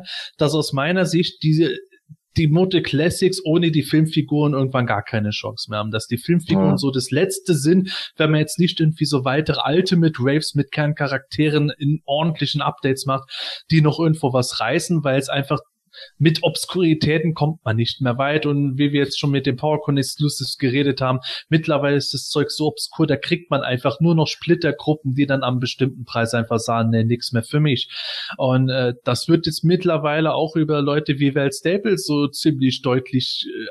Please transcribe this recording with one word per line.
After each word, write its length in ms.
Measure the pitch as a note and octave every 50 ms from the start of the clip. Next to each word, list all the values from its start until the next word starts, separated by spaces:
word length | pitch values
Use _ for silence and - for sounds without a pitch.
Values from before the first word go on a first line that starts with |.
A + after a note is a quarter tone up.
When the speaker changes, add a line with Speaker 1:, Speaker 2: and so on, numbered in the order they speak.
| F3+ - - - - - - -
Speaker 1:
dass 180 | D#3 D3 D#3
aus 160 | D#3 D3 -
meiner 340 | C#3+ C3+ C#3 D#3+ F3+ F#3+ F3+
Sicht 380 | D#3+ D#3+ E3+ F3 - - - -
diese, 320 | D#3 D#3 D#3 E3+ - - - - - _ _ _ - D#3 - _ _ - -
die 100 | E3 D3
Motte 340 | D3+ F3 F#3 F#3 F#3 E3
Classics 600 | - - - C3+ D#3 F3 - - F#3+ F3+ F#3 - -
ohne 260 | D#3 D#3 F3 F3 E3
die 120 | D3+ D3+ B2+
Filmfiguren 680 | - D#3 D#3 D#3+ D#3 - D#3+ D3 - D3+ D3 D3 D3 C#3+
irgendwann 320 | C3+ C3+ C3 C3 B2+ B2
gar 180 | A2+ A2 G2+ -
keine 280 | - - A2 G#2 G#2
Chance 380 | G#2 - - G#2+ G#2+ - - -
mehr 80 | A2 G#2+
haben, 120 | G#2+ A2
dass 160 | G#2+ A2 - -
die 100 | A#2 A#2
Filmfiguren 520 | - - E3+ F3 E3 - - - - -
Speaker 2:
Ja. 80 | - B2+
Speaker 1:
so 120 | C#3 C3+
das 220 | C3 C3 B2 -
Letzte 420 | B2+ C#3+ F#3+ F#3+ - - - - E3+
sind, 600 | C#3+ C3+ D#3 F#3 F#3+ F#3 F#3+ - - - - -
wenn 160 | - D#3 D3+
man 80 | D#3 D3+
jetzt 200 | D3+ - - -
nicht 200 | F3+ F3 - -
irgendwie 260 | D#3+ D#3 D#3+ - D3+
so 200 | C#3 D3 C3+ B2+
weitere 340 | C3+ C3 D3+ D#3 D#3+ C#3 A2 A#2+ C3
Ultimate 500 | D3 F3+ F#3 - F#3+ E3+ E3 D#3+ D#3 -
Waves 360 | A#2+ C#3 C#3+ D#3 D3+ - -
mit 160 | C#3+ C#3 -
Kerncharakteren 1000 | - D3+ D3+ D3 D3+ - D3 C#3 C#3 C3+ - _ - - D3+ D#3 D3 D3+ D3 D3 - -
in 220 | C#3+ C#3+ D3+ D3+ -
ordentlichen 560 | - C#3 D3+ D#3+ E3+ D#3 - D3 C3 - C#3+
Updates 440 | C#3 D3 - - - C#3 C3+ C3+ -
macht, 600 | C3+ C3+ C3 C3 - - - - - - - - -
die 100 | D#3+ D#3+
noch 180 | D3+ D3+ C3 -
irgendwo 320 | E3 D#3+ D#3 D#3+ - C3
was 300 | B2 B2+ B2 - - -
reißen, 420 | A2 A2+ C#3 F3 E3+ - F3 D#3 C#3
weil 160 | C#3 C3 C#3
es 80 | C3+ -
einfach 320 | C#3+ C#3 C#3 - D3+ - - _ _ _ _ _ _ - - - _ -
mit 240 | D3 E3+ D#3+ - -
Obskuritäten 920 | E3 - - - - - F3+ F3+ D#3+ D#3 D#3 - D3 D#3 E3 F3 E3+ D#3
kommt 320 | - D3 D3+ E3 - -
man 100 | A#2+ G#2+
nicht 240 | A2+ A2+ - - -
mehr 180 | C3 B2 A#2+ B2+
weit 260 | C3+ C#3+ D3+ D#3 D3
und 320 | D3 C#3+ C#3+ C#3+ C#3 C3 C3+
wie 160 | D3 C#3+ C#3+
wir 80 | C#3+
jetzt 180 | C#3 C3+ - -
schon 120 | - C#3+
mit 140 | C#3 C#3 B2+ C#3+
den 80 | B2+ B2+
PowerCon 400 | D3+ D3+ D3+ D3 - D3+ C#3+ C#3
Exclusives 600 | C3 - - - D3 C#3+ - - C3 - - -
geredet 440 | C#3+ B2+ A#2+ C#3+ C#3+ C#3+ C3+ -
haben, 180 | C3 B2+ C3 B2+ - - - - - _
mittlerweile 480 | D#3+ D#3+ D#3 D#3+ D3+ C#3 C#3+ C#3+ C#3+ C#3+
ist 160 | C#3 - -
das 160 | C3 - -
Zeug 220 | - D3+ C#3+ D3
so 160 | - - D3+ D3+
obskur, 400 | D3+ - - - - - D#3+ D3
da 100 | C#3 C3
kriegt 320 | - - F3 F3 - -
man 140 | D3 C3+ -
einfach 360 | B2+ B2+ B2+ - C#3 - -
nur 140 | D#3+ E3+ E3+
noch 140 | D#3+ D3+ -
Splittergruppen, 880 | - - - D#3 F3 F3 E3 D3+ C#3 - - D3+ D3+ - - C3+ B2+
die 100 | C#3 C#3+
dann 160 | C3+ C3+ C3+ C3
am 160 | B2 B2+ B2
bestimmten 460 | B2 A#2+ - - C3 C3 - C3 A#2
Preis 300 | - - A#2 A2+ A2+ B2
einfach 240 | A#2 A2+ - A#2 A2
sagen, 320 | A2+ - A#2 A#2 A2+ A2+
nee, 120 | A#2 A2+ A2+
nix 280 | A2+ A#2+ A#2+ - - B2
mehr 80 | A#2 A2+
für 160 | - D3+ D3+
mich. 300 | D3+ D3+ C3 - - - - - - - - - - - - -
Und, 320 | C#3+ B2+ B2+ C3 C3 C3
äh, 240 | B2+ C3+ B2+ B2 A#2+ B2 _
das 240 | C3 B2 - - -
wird 200 | E3 E3 E3 E3
jetzt 160 | D#3 - -
mittlerweile 680 | D#3+ F3+ F3 F3 F3 D#3+ D3+ D3 D3+ D3 D#3+ D#3+ D#3 C3
auch 200 | C3+ D#3+ D#3+ -
über 260 | E3 D#3 D3 D3+ D3 C#3+
Leute 340 | C#3 C#3+ D3+ D3+ - C#3+ C3+
wie 160 | C#3+ C#3 C3+
Walt 220 | D3 C#3 C#3 C#3
Staples 500 | - - D#3+ F#3 G3+ - A3 F#3+ D#3+ -
so 220 | - D3 C#3+ C#3+ C#3
ziemlich 540 | - - - D#3+ D3 C3 C3 B2+ B2 - -
deutlich, 640 | C3+ B2 C3 B2+ - - B2+ - - - - - -
äh, 180 | - - A2+ -